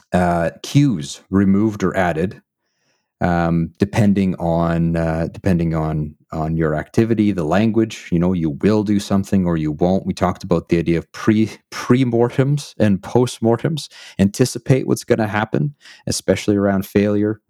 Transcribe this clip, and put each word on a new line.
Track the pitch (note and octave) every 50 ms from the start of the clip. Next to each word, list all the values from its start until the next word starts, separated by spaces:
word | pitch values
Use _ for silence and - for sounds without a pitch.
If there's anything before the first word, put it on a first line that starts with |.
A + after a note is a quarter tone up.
| - _ -
uh, | F2+ F2+ F2 F2 E2+ E2 E2 - - -
cues | - - C#3 C#3+ C#3+ A2 D#2+ C#2+ C#2+ - - - -
removed | F#2 F#2+ G2+ F#2+ F#2+ G2 G#2+ A2+ G#2 G2+ G2
or | F2 -
added, | F#2+ F#2 E2+ D#2+ D2+ E2+ F#2+ B2 - - _ _ _ _ _ _ _ _ _ _ _ _ _ _ -
um, | - F2+ E2+ E2+ E2+ E2 E2+ E2+ E2+ E2 - -
depending | G2+ G2+ G2+ - G#2 G2+ G2 G2+ G2 F#2 E2
on, | - E2+ E2+ E2 E2+ E2+ E2+ E2+ E2+ E2+ E2+ E2+
uh, | E2+ E2 E2 D#2+ D#2+ E2 D#2+ -
depending | - - G2 F#2 E2+ E2+ E2 D#2+
on, | D#2+ D#2 D#2 D#2 D2+ D2+ D2+ D2+ - _ _ -
on | E2 D#2 D#2 E2
your | D#2+ D#2+ D#2 D2+
activity, | D2+ D#2+ - - - A2+ A2+ A#2 G#2+ G#2+ G#2 G2
the | F2+ D#2+
language. | D2+ E2+ G2 A2 A2+ G#2 A2+ A2 G#2+ - - - - F2+
You | E2+
know, | E2+ F2+ F#2+
you | F2 D#2+ D#2+
will | C#2+ C#2+ - F#2+ G#2+ G#2+ G#2
do | G2+ G#2+ G2+
something | G2+ - G#2 G2 G2 - - G2 F#2
or | F2 E2+
you | D#2+ D#2 D#2 D2+
won't. | D#2 F2 F2 F#2 F#2+ -
We | F#2 F2
talked | - G2 F2+ F#2 - -
about | F#2+ F2+ E2 - -
the | F2 E2+
idea | E2 E2 E2+ E2
of | D#2+ - -
pre-, | - - - A2 A2 A2 G#2+ - - _ _
pre-mortems | - - - - B2 B2+ C3+ B2 A#2 A#2 A#2+ A#2+ - - C3 C3+ D3 D3 - - - -
and | G#2+ G#2+ G2 F#2 -
post-mortems. | - - B2 B2+ B2 - - A2+ A2+ A#2 A#2 - D3 D#3+ D3 - - - - - - - -
Anticipate | F#2+ G2+ - - C3 - - A#2 - - C3 C3 -
what's | - B2 - -
gonna | - A#2 A2+ A2 G#2+
happen, | G2+ G#2+ A2 - - - D3 D3 C#3+ _ - - - - _
especially | - - - - - F#2+ F#2+ - - G#2
around | G2+ G2 G2+ G2 F#2+ F#2
failure. | - - G#2 G2+ G#2 G#2 G#2 G#2 G#2 A2 - _ -